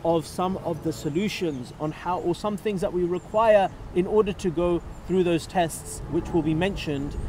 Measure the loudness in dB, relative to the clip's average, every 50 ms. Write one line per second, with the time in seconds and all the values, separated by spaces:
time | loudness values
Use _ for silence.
0 | 2 2 2 2 0 -2 -4 -2 -2 -2 -2 -2 -4 -4 -4 -2 -2 -4 -4 -2
1 | -4 -2 -2 0 0 0 -2 -2 -2 -2 -2 -4 -8 -10 -8 -6 -6 -6 -4 -6
2 | -4 -4 -4 -2 0 -2 -2 0 -2 -4 -4 -2 -2 -2 -2 0 -2 0 0 0
3 | 0 0 0 -2 -4 -2 0 4 6 8 8 8 6 4 0 -6 -12 -4 0 0
4 | 0 4 4 4 4 4 0 -2 -2 -2 0 2 2 2 2 0 -2 -6 -14 -12
5 | -6 0 2 2 4 4 2 0 0 0 0 0 0 0 -2 -8 -10 -10 -10 -10
6 | -8 -2 -2 -2 -2 0 0 2 2 2 2 2 2 0 -2 -2 -4 -4 -4 -4
7 | -4 -4 -4 -6 -6